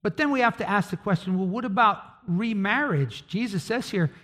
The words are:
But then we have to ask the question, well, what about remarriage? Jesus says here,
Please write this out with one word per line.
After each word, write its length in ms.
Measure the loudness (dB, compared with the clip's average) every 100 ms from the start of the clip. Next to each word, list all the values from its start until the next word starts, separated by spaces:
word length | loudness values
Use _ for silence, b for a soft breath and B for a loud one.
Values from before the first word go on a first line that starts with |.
But 140 | -4 -2
then 140 | 0
we 80 | 2
have 200 | 2 0
to 100 | -2
ask 220 | 0 0
the 60 | -4
question, 400 | -2 -2 0 -2
well, 120 | 0
what 160 | -2
about 360 | -2 4 4 2 -6 -16 -2
remarriage? 960 | 0 0 0 2 2 2 0 0 -4 -6
Jesus 380 | -4 -2 -4
says 260 | -2 -4 -2
here, 220 | 0 0 B